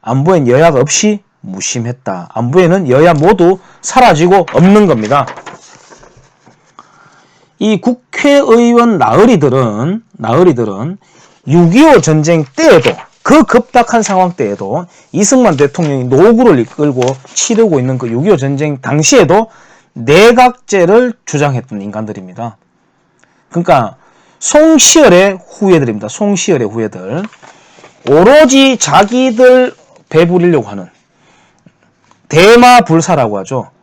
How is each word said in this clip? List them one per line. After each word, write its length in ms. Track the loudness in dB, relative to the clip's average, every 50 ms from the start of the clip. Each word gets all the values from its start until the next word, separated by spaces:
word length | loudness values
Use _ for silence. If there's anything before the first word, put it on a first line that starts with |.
안보엔 460 | _ -4 -4 -2 0 0 0 0 0 0
여야가 320 | 2 2 2 2 2 0
없이 440 | -2 -2 -2 -2 -2 -2 -2 -4 _ _ _ _
무심했다. 880 | -18 -16 -14 -12 -12 -10 -8 -8 -8 -8 -10 _ _ -12 -12 -12 -14 -12
안보에는 560 | -8 -6 -6 -2 0 0 2 2 0 -2 -2 0
여야 280 | 0 2 2 2 2
모두 420 | 2 2 0 2 2 2 0 0 -2 _ _ _ _
사라지고 640 | -14 -4 0 2 4 4 2 2 0 2 2 0 0 0 0
없는 320 | 2 2 4 4 4 2
겁니다. 400 | 2 0 -2 -2 -2 -2 -2 -2 -4 -10 -18 -20 -20 -20 -20 -20 -20 -20 -20 _ _ -20 _ -20 _ _ _ _ _ _ _ _ _ _ _ _ _ _ -20 -20 _ _ _ _ _ _ _ _ _ _ _ _ _ _ _
이 240 | -4 -4 -4 -2
국회의원 1200 | -2 -4 -4 -4 _ _ -14 -4 -2 0 2 2 2 2 2 2 2 2 2 2 2 0 0 0
나으리들은, 1040 | -2 0 2 2 4 4 2 2 0 0 0 0 -2 -2 -4 -6 -6 -6 -6 -8 _ _
나으리들은 880 | _ -12 -6 -2 0 2 2 2 0 -2 -4 -6 -6 -8 -10 -10 -12 -14 _ _ _ _ _ _ _ _ _ -2
육이오 540 | 0 2 2 2 4 4 4 6 4 4
전쟁 440 | 2 0 -2 0 0 0 -2 -2 -2 -6 _
때에도, 360 | -2 2 4 4 4 2 0 -6 -6 -14 _ _ _
그 220 | _ 2 2 2 2
급박한 580 | 2 -2 -6 -6 _ -2 -2 -2 0 -2 -4
상황 300 | -4 -2 -2 -2 -2 -2 -4
때에도 540 | -6 -6 -6 -6 -8 -10 -8 -8 -10 -10 -12 _ _ _ _
이승만 440 | -4 -4 -2 0 0 2 2 0 0
대통령이 500 | 0 -2 -2 -2 -4 -4 -4 -4 -4 -4
노구를 520 | -2 0 2 4 4 4 4 2 2 2 2
이끌고 420 | -2 -4 -4 -4 -4 -4 -2 -2 -4 -4 -4 -8 _ -14 -10
치르고 460 | -8 -6 -4 0 0 0 0 0 -2
있는 200 | -2 -4 -6 -6
그 100 | -6 -6
육이오 280 | -6 -4 0 0 0 0
전쟁 420 | -2 -6 -6 -4 -6 -6 -8 -8
당시에도 720 | -8 -6 -4 -2 -2 0 2 2 2 2 0 0 -2 -4 _ -20 _ _ _ _ _ _ _
내각제를 1200 | -10 -2 0 2 4 4 4 4 4 2 2 0 _ _ -6 -2 0 0 2 2 2 2 0 -6 _ _
주장했던 560 | -10 -6 -4 -4 -2 -4 -6 -10 _ -14 -12
인간들입니다. 760 | -12 -10 -10 -10 -10 -10 -12 -14 -16 -18 -16 -14 -16 -16 -16 _ _ _ _ _ _ _ _ _ _ _ _ _ _ _ _ _ _ _
그러니까 480 | -8 -8 -2 0 0 0 0 -4 -10 _ _ _ _ _ _ _ _ _
송시열의 1000 | -10 -2 0 2 4 4 2 2 2 2 2 4 4 4 4 4 2 0 -2 -6 -14
후예들입니다. 640 | _ -10 -6 0 0 0 0 0 -2 -6 -8 -10 -12
송시열의 640 | -10 -6 -4 -4 -4 -4 -2 -4 -2 -2 -2 -6
후예들. 540 | -6 -6 -8 -8 -8 -12 -14 -10 -10 -10 -10 -12 _ _ _ -20 -20 _ _ _ _ _ -20 -20 _ _ _ 0
오로지 680 | 2 4 4 6 6 6 4 4 4 2 2 2 0 -2
자기들 1000 | -4 0 0 0 0 0 -2 -2 -2 -2 0 2 4 4 4 4 2 -2 -4 _ _ _ _ _ _ _
배부리려고 600 | 0 0 0 2 0 0 0 0 0 0 -4 -6
하는 220 | -12 -16 -16 -18 _ _ _ _ _ _ _ _ _ _ _ _ _ _ _ _ _ _ _ _ _ _ _ _ _ _ _ _
대마불사라고 1080 | 0 2 4 4 6 6 6 6 4 4 2 2 -2 -2 0 0 -2 -2 -2 -4 -4 -8
하죠. 300 | -10 -8 -8 -10 -10 -10 _ _